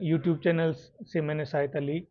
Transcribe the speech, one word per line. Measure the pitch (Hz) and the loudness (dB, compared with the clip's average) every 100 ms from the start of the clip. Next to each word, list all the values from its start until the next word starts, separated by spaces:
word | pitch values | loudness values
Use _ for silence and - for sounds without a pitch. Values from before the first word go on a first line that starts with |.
YouTube | 156 160 170 160 | 0 2 2 2
channels | 175 165 165 - - - | 2 2 2 -2 -8 -20
से | - 170 | -6 -2
मैंने | 151 151 | -2 -2
सहायता | 143 151 143 147 | -2 -2 0 -2
ली। | 143 160 - | -2 -2 -6